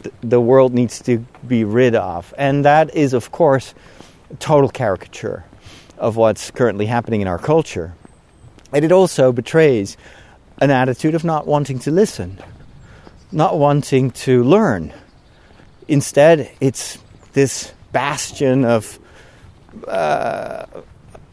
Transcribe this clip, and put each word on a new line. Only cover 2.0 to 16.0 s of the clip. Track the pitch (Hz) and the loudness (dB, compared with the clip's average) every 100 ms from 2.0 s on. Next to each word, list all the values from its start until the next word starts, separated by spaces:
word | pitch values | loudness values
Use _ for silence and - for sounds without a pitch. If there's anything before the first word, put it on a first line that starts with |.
| 92 85 - - | -2 -8 -10 -4
And | 139 143 | -2 2
that | 143 151 156 | 4 4 2
is, | 165 143 | 0 0
of | 123 - | -2 -4
course, | - 160 135 - - - - - _ - | 0 2 2 -2 -20 -20 -20 -20 _ -20
a | - | -10
total | - 151 123 | 0 2 2
caricature | - 113 92 - - 107 90 - - - - - - | 0 -4 -4 -8 -12 -10 -10 -14 -20 -20 -20 -20 -6
of | 113 110 | -4 2
what's | 110 101 - | 2 0 -6
currently | - 120 98 107 | -2 -2 -2 -4
happening | 120 113 110 | -4 -2 -4
in | 95 | -2
our | 87 | -4
culture. | - 160 - 92 82 85 - _ _ _ - - - | 0 0 -2 -8 -10 -14 -20 _ _ _ -20 -20 -6
And | 143 | -2
it | 160 | 2
also | 185 180 - 131 | 4 2 2 2
betrays | 123 113 160 151 117 98 - - - - - _ - | 2 -2 2 4 2 -2 -10 -20 -20 -20 -20 _ -2
an | 139 | 2
attitude | 127 131 120 156 | 2 0 0 -2
of | 160 | -2
not | 165 151 151 | -2 -4 0
wanting | 147 143 127 | -2 -2 -6
to | 143 | -2
listen, | 170 214 - 90 95 - - - - - - - - - | 0 0 -2 -12 -12 -20 -20 -20 -20 -20 -20 -20 -20 -8
not | 160 175 170 | -2 0 2
wanting | 143 143 - 135 127 - | 2 2 0 0 0 -2
to | 135 127 | 0 2
learn. | 123 202 202 95 87 - - _ _ _ _ - - - - | 4 4 2 -2 -6 -14 -20 _ _ _ _ -20 -20 -14 -2
Instead, | 147 | -2